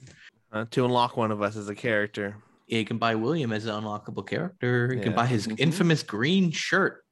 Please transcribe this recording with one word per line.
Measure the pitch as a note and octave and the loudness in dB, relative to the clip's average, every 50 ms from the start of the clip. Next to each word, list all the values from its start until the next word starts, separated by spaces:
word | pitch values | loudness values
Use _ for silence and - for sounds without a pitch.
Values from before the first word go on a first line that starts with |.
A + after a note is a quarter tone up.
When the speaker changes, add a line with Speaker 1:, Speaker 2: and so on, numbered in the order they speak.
| - - - - - - - _ _ _ A2 | -20 -20 -20 -20 -20 -20 -20 _ _ _ -6
Speaker 1:
Uh, | G#2+ A2+ A2+ - | -6 -6 -2 0
to | C#3 B2+ | 0 2
unlock | B2 B2 B2 A#2+ A#2+ - | 4 4 4 2 2 2
one | B2+ A2+ G#2+ | 0 0 0
of | A2 G#2 G#2 | 0 0 0
us | G2+ G#2+ | -2 -2
as | A2 G2+ G2+ | -4 -8 -8
a | G#2 | -8
character. | G2+ - B2 A2 G#2 G#2 G2+ - G#2+ G#2 G2+ G2+ G#2+ - _ _ _ _ | -4 -2 0 0 0 0 -2 -4 -4 -6 -6 -8 -10 -18 _ _ _ _
Speaker 2:
Yeah, | - A2+ A2+ | -4 -2 -2
you | A2 | -2
can | G2 A#2+ A2 | -2 -2 -2
buy | A#2 A#2 A2+ | 0 0 0
William | A2 A2 B2 E3 E3+ C#3+ A#2 A2 | 0 0 0 0 0 -2 -2 -2
as | G#2+ A2 | -4 -4
an | A2+ G#2 G#2+ A2 | -4 -6 -6 -6
unlockable | G#2+ G#2 G#2 - - G#2 G#2+ G2 | -6 -8 -8 -10 -10 -10 -10 -8
character. | - G2+ C3 E3+ F#3 - - - B2 B2 B2 A#2+ A#2+ B2+ | -6 -4 -4 -4 -6 -6 -4 -2 0 2 2 2 0 0
You | A#2+ | -2
can | G2 G#2+ G#2 | -2 0 2
Speaker 1:
Yeah. | |
Speaker 2:
buy | A#2 A#2+ | 2 2
his | B2+ B2+ A2+ - | 2 2 0 0
Speaker 3:
Mm-hmm. | A2+ A2 A2+ C3 | -2 -2 2 2
Speaker 2:
infamous | E3 D#3 F#3+ F3 E3+ D#3+ D3 - | 2 4 4 4 4 4 2 2
green | - - G#2 A#2 D3 F#3 G3 F#3 F3 | -2 -4 -2 0 2 4 4 4 2
shirt. | D3 - - - E3 F#3 F#3+ - - - _ _ | 0 -2 -2 0 2 2 2 2 -2 -6 _ _